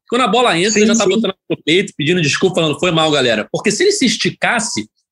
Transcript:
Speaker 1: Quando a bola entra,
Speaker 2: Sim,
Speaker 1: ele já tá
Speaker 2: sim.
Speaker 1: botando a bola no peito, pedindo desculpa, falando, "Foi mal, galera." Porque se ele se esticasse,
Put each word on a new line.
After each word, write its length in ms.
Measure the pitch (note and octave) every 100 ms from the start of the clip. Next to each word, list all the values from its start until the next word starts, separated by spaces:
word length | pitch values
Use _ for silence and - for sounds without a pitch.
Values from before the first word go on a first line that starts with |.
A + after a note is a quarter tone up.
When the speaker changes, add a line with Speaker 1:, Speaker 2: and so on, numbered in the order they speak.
| _
Speaker 1:
Quando 120 | A#3+
a 60 | A#3+
bola 300 | A#3 A#3+ E3+
entra, 160 | G3+
Speaker 2:
Sim, 60 | G#3
Speaker 1:
ele 80 | A3
já 80 | A3+
tá 80 | G3+
Speaker 2:
sim. 40 |
Speaker 1:
botando 220 | G3 G3
a 20 |
bola 240 | - - E3
no 60 |
peito, 300 | - F3 G3+ -
pedindo 260 | D3 F3+
desculpa, 340 | D3 - F#3+ E3+
falando, 220 | D#3+ C#3
"Foi 140 | F3+
mal, 180 | E3 D#3
galera." 380 | D3 B2+ G#2+ G#2
Porque 200 | - -
se 120 | G#3
ele 100 | G4+
se 120 | - B3
esticasse, 840 | - F3+ - F3+ A#3 A3 - - _ _